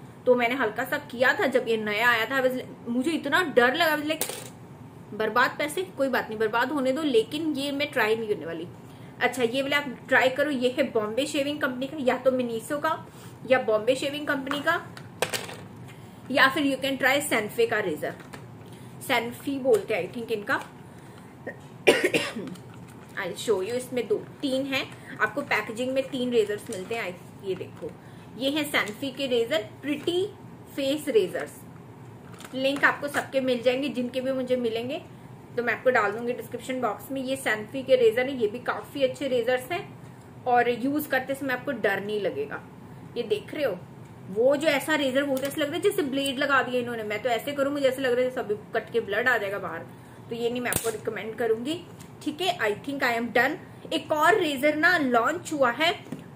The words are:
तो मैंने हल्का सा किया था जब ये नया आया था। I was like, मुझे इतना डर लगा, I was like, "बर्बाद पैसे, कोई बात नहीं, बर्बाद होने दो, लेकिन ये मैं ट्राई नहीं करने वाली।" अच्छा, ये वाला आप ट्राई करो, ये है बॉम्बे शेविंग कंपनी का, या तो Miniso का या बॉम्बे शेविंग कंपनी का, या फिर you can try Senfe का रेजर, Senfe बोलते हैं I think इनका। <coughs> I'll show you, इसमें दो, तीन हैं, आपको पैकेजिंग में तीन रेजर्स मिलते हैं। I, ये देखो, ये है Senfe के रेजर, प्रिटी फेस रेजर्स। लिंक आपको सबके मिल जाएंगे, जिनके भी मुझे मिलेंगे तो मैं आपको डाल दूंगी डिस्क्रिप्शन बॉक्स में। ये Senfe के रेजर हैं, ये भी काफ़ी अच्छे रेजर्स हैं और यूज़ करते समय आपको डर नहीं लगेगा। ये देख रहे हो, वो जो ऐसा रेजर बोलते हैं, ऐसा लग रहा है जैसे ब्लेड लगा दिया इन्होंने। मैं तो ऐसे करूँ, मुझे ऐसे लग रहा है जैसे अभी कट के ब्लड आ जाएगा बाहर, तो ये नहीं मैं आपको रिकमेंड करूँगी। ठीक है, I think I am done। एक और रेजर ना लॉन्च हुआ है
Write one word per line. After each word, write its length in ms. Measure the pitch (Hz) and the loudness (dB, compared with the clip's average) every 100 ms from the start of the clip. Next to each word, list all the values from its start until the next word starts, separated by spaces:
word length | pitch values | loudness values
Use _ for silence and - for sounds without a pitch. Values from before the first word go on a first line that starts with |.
| - - 247 | -18 -2 4
तो 100 | 247 | 4
मैंने 200 | 233 269 | 4 2
हल्का 280 | 220 214 | 0 -2
सा 140 | 262 294 | -2 -4
किया 360 | - 233 254 | -4 2 4
था 140 | 339 311 | 4 2
जब 180 | 247 226 | 2 2
ये 100 | 220 | 0
नया 320 | 214 208 240 | 0 2 4
आया 160 | 233 226 | 4 2
था। 160 | 269 | 2
I 20 | |
was 100 | 254 | 2
like, 140 | 254 - - - | 0 -4 -10 -2
मुझे 240 | 240 302 | 0 0
इतना 420 | 311 277 320 339 240 | 0 2 2 4 6
डर 180 | 247 | 6
लगा, 240 | 311 330 302 | 6 2 2
I 20 | |
was 100 | 302 | 0
like, 160 | 311 - - - - - - - - - | -2 -2 -6 -12 -16 -18 -18 -18 -18 -12
"बर्बाद 420 | 208 220 233 285 - | -2 0 4 2 2
पैसे, 220 | 294 370 | -4 -4
कोई 260 | 370 - 269 | -6 -2 0
बात 220 | 240 208 | 0 -2
नहीं, 100 | 214 | -2
बर्बाद 320 | 220 233 254 | 0 2 0
होने 200 | 294 262 | 2 2
दो, 100 | 262 | 2
लेकिन 520 | 302 226 220 302 320 | 4 4 4 0 -2
ये 180 | 262 285 | 0 -2
मैं 200 | 277 294 | -2 -2
ट्राई 240 | 262 214 220 | 2 2 2
नहीं 140 | 220 | 0
करने 160 | 180 156 | -4 -4
वाली।" 220 | 165 175 - - - - - | -8 -10 -14 -18 -18 -18 -2
अच्छा, 220 | 247 254 | -2 2
ये 180 | 233 269 | 0 0
वाला 160 | 269 285 | 2 0
आप 200 | 277 - - | 0 -8 2
ट्राई 220 | 254 254 | 4 4
करो, 220 | 254 285 | 2 0
ये 240 | 262 254 254 | 2 0 2
है 60 | |
बॉम्बे 420 | 254 226 208 226 294 | 0 0 0 -2 0
शेविंग 340 | 302 277 294 | 0 -2 -2
कंपनी 280 | 285 247 269 | -4 -2 -6
का, 100 | 311 | -2
या 160 | 254 254 | 0 2
तो 140 | 262 | 2
Miniso 480 | 254 240 226 220 294 | 2 0 -4 -4 -2
का 240 | 320 339 - - - - 226 | 0 -2 -6 -16 -18 -14 2
या 80 | 254 | 2
बॉम्बे 360 | 208 214 220 269 | 4 2 2 0
शेविंग 320 | 285 294 302 | 0 -2 -2
कंपनी 320 | 277 269 285 | -2 -2 -2
का, 260 | 311 349 - - - - - - - - - - - - - - - | 0 0 -2 -12 -16 -4 -2 -2 -6 -12 -14 -16 -16 -18 -18 -16 -2
या 180 | 262 262 | 4 6
फिर 140 | 320 | 6
you 220 | 277 262 269 | 2 0 -2
can 120 | 269 | 2
try 140 | 262 285 285 | 4 4 2
Senfe 400 | 247 214 226 226 | 0 0 2 2
का 100 | 214 | 2
रेजर, 340 | 190 151 165 170 - - - - - - - - - | 0 -2 -4 -8 -12 -16 -16 -16 -16 -16 -16 -12 -2
Senfe 520 | 240 233 247 294 277 | 0 0 -6 -4 0
बोलते 320 | 254 208 196 | 4 4 4
हैं 180 | 202 175 | -2 -2
I 40 | 240 | -6
think 160 | 226 | -4
इनका। 300 | 220 202 285 - - - - - - - - - - - - - | -4 -2 -4 -4 -14 -18 -18 -18 -18 -18 -14 -14 -14 -16 0 4
<coughs> 1400 | - - - - 226 175 - - - - - - - | 4 2 0 -2 -6 -10 -12 -14 -16 -18 -18 -12 -8
I'll 140 | 185 - | -6 -4
show 200 | - 190 | 0 0
you, 160 | 196 | 0
इसमें 340 | 247 254 247 226 | -4 -2 -4 0
दो, 80 | 202 | 0
तीन 500 | - - 285 262 269 | -2 -6 -2 0 0
हैं, 240 | 269 - - - - | -2 -4 -10 -14 -2
आपको 200 | 214 285 | -2 0
पैकेजिंग 520 | - 214 - 220 254 | -2 -2 -2 -4 0
में 100 | 269 | 0
तीन 280 | 262 269 247 | -2 -2 2
रेजर्स 380 | 240 202 208 - | 4 2 0 -6
मिलते 260 | 190 185 233 | -8 -6 -6
हैं। 140 | 190 | -6
I, 380 | 180 - - 196 | -8 -14 -10 -6
ये 80 | 180 | -6
देखो, 360 | - - 165 - - - - 214 | -6 -10 -12 -12 -18 -18 -16 -4
ये 120 | 269 | -2
है 220 | 302 294 | 0 0
Senfe 440 | 247 196 214 277 262 | 0 -2 -4 -8 -4
के 100 | 269 | 0
रेजर, 300 | 240 226 311 208 - | 0 2 0 -2 -8
प्रिटी 440 | 277 285 - 349 403 - - - - - | -6 -2 0 0 -2 -6 -16 -18 -10 -4
फेस 300 | 269 294 285 | 0 0 2
रेजर्स। 540 | 220 180 165 151 - - - - - - - - - - 262 | 4 2 -2 -8 -10 -18 -18 -18 -18 -18 -18 -18 -18 -10 0
लिंक 300 | 269 277 294 | 0 4 4
आपको 220 | - 285 | 4 -2
सबके 340 | 269 - 269 | -2 0 0
मिल 200 | 262 240 | 2 2
जाएंगे, 280 | 240 254 285 | 2 2 0
जिनके 320 | 226 247 254 | -2 -2 -2
भी 100 | 262 | -2
मुझे 240 | 262 247 254 | -2 0 0
मिलेंगे 460 | 233 226 247 330 - - - - - 240 | 2 -2 -4 -6 -8 -18 -18 -20 -8 -4
तो 60 | |
मैं 100 | 240 | -2
आपको 160 | 214 262 | 2 4
डाल 220 | 247 202 | 4 4
दूंगी 220 | 220 240 | 0 -4
डिस्क्रिप्शन 480 | 233 220 233 - 254 | -4 -8 -10 -6 -2
बॉक्स 300 | 226 202 - | -2 -2 -6
में। 100 | 269 | -4
ये 140 | 262 269 | -2 -2
Senfe 500 | 262 214 214 269 254 | 0 -2 -2 -6 4
के 100 | 254 | 8
रेजर 340 | 226 226 254 | 8 6 2
हैं, 100 | 262 | 2
ये 80 | 208 | 0
भी 120 | 233 | 0
काफ़ी 440 | - 202 - 285 | -2 -4 -6 0
अच्छे 240 | 269 175 277 | 0 2 0
रेजर्स 440 | 247 226 254 - | 2 4 2 0
हैं 260 | 349 - - - - - - 254 | -6 -6 -14 -18 -18 -18 -6 4
और 220 | 240 240 | 6 6
यूज़ 380 | 233 262 294 294 | 2 0 0 0
करते 260 | 262 254 | 0 0
समय 200 | 269 277 | -2 -2
आपको 180 | 254 285 | -2 -2
डर 320 | 233 202 190 | 0 2 2
नहीं 180 | 202 208 | 0 -2
लगेगा। 400 | 185 139 143 - - - - - - 240 | -2 -2 -4 -8 -12 -18 -18 -16 -10 -6
ये 60 | |
देख 300 | 214 208 - | -2 -2 -2
रहे 100 | 311 | -2
हो, 140 | 269 180 - - - - - | -2 -2 -8 -18 -18 -16 -6
वो 260 | 196 254 277 | 4 4 6
जो 120 | 311 | 4
ऐसा 280 | 277 320 302 | 2 4 2
रेजर 280 | 269 262 | 4 2
बोलते 220 | 285 262 277 | 2 0 0
हैं, 60 | |
ऐसा 100 | 311 | -2
लग 60 | 285 | -2
रहा 80 | 330 | 2
है 60 | |
जैसे 200 | 392 392 | 2 2
ब्लेड 380 | 285 269 277 254 | 2 0 0 0
लगा 220 | 277 269 | 4 4
दिया 200 | 240 247 | 4 0
इन्होंने। 220 | 240 233 | 0 -4
मैं 180 | 208 208 | -4 -2
तो 80 | 254 | 0
ऐसे 220 | 226 285 | 0 0
करूँ, 220 | 285 277 | 0 0
मुझे 140 | 285 262 | 4 2
ऐसे 140 | 262 | 4
लग 100 | 262 | 2
रहा 100 | 240 | 2
है 80 | 254 | 2
जैसे 100 | 254 | 0
अभी 160 | 208 208 - | -2 -4 -2
कट 180 | 226 220 | -4 0
के 80 | 226 | -2
ब्लड 280 | 196 202 247 | 0 2 4
आ 100 | 226 | 4
जाएगा 200 | 196 196 | 2 -4
बाहर, 220 | 175 165 170 - - - - | -6 -8 -10 -16 -18 -18 -10
तो 60 | 226 | -2
ये 140 | 233 | -2
नहीं 120 | 247 | 0
मैं 100 | 240 | 0
आपको 180 | 185 226 | 0 -2
रिकमेंड 460 | 214 - 208 214 220 | -4 -6 -6 -8 -4
करूँगी। 460 | 226 220 247 349 - - - - | 0 0 0 -6 -8 -16 -18 -10
ठीक 180 | 302 302 | -8 -2
है, 160 | 370 - | -2 0
I 140 | 220 208 - | 0 -2 -4
think 140 | 277 | -2
I 180 | 262 233 | 0 0
am 80 | 233 240 | 0 2
done। 560 | 262 359 - - - | 2 0 -8 -16 -4
एक 180 | 320 - | -4 0
और 280 | 302 320 427 | 4 6 6
रेजर 360 | 311 277 294 302 | 4 2 2 4
ना 220 | 339 349 | 4 4
लॉन्च 560 | 262 233 247 339 - | 4 4 4 0 -4
हुआ 180 | 294 247 | 2 2
है 200 | 233 330 415 - - - | 4 2 0 -6 -12 -12